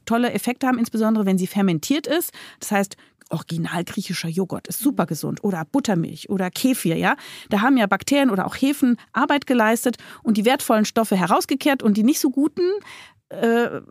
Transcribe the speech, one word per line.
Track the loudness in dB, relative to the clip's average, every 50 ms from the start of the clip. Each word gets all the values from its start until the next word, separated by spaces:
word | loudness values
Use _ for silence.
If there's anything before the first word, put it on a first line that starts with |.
| -4
tolle | -2 0 0 0 0 -2
Effekte | -2 -4 -4 -4 -2 0
haben, | 0 0 0
insbesondere | 0 -2 0 0 0 2 2 2 2
wenn | 2 2 2
sie | 0
fermentiert | 0 0 0 2 2 2 0 -2 -2 -2 -2 0
ist. | -2 -2 -2 -2 -4 -10 -16 -20 -20 -18 _
Das | -8 -4 -2
heißt, | -2 -2 -2 -6 -14 -20 _ _ _ _ _
original | -8 -8 -6 -6 -6 -6 -6 -4 -6 -6 -6
griechischer | -6 -8 -8 -6 -6 -8 -6 -6 -4
Joghurt | -4 -4 -4 -4 -6 -10 -10 -10
ist | -10 -4
super | -2 -2 0 0 -2
gesund | -2 -4 -6 -6 -6 -6 -4 -4
oder | -4 -4 -4 -6
Buttermilch | -2 -2 -2 0 0 0 0 -2 -4 -8 -12 -8 -4
oder | -4 -2 -2 -4
Kefir, | -4 -2 0 0 0 0 0 -2 0
ja. | 0 0 0 -2 -2 -6 -14 -18 -20 -8 -4
Da | -2 0
haben | 2 4 4
ja | 4 4
Bakterien | 2 0 -2 0 0 2 4 4 4
oder | 2 0 -2
auch | -4 -2
Hefen | 0 0 0 2 2 2 2 2 0 -2 _ -2
Arbeit | -2 0 2 0 0 0
geleistet | 2 2 4 4 4 2 2 0 -2 -4 -4 -10 -18 -20 -6 -2
und | 0 0 2
die | 4
wertvollen | 2 2 2 2 2 2 2 2
Stoffe | 2 2 0 0 2 2
herausgekehrt | 2 2 2 2 2 2 0 -2 0 2 2 0 2 2
und | 2 2 4
die | 4
nicht | 2 2 2
so | 0 0
guten, | 2 2 0 0 0 0 0 0 0 -2 -6 -12 -18 -20 -20 -20 _ _ _ _
äh, | -6 -2 0 2 2 2 0 0 -4 -8 -10 -12